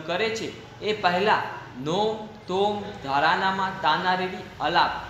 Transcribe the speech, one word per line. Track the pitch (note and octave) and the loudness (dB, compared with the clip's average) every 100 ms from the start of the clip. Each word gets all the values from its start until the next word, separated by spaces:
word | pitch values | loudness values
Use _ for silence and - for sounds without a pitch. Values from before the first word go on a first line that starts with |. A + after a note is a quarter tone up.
| D#3+ | -2
કરે | F3+ A3 | 0 0
છે, | A3 C#3+ - - - | -2 -6 -8 -14 -6
એ | F#3+ G#3+ | -4 2
પહેલા | F3+ F3+ G#3 F3+ - - - B2 | 2 4 4 2 0 -8 -12 -8
નોમ | D3 F#3 A3 G#3+ - - - | -2 0 0 -2 -8 -12 -4
તોમ | F#3 G#3 G#3 G3 - | 0 0 0 -6 -8
ધારાનામા | C#3 C#3 D#3 F#3 F#3+ F#3+ F#3+ F#3 | -2 2 4 4 2 2 -2 0
તાનારીરી | D#3+ D#3+ F#3 F#3 F#3 G#3 - - | 2 2 2 2 0 -4 -10 -4
અલાપ | D3 E3+ C3+ - - | 0 4 4 2 -8